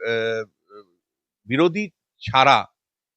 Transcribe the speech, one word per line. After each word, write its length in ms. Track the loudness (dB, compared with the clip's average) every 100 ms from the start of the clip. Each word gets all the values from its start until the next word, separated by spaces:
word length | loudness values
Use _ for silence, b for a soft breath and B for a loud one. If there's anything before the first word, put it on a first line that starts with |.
আহ, 440 | -6 -4 -4 -6 -8 _ _ -20 -20 _ _ _ _ _
বিরোধী 440 | -6 0 0 0 -8 _ _ _
ছাড়া 460 | -4 2 4 4 0 _ _ _ _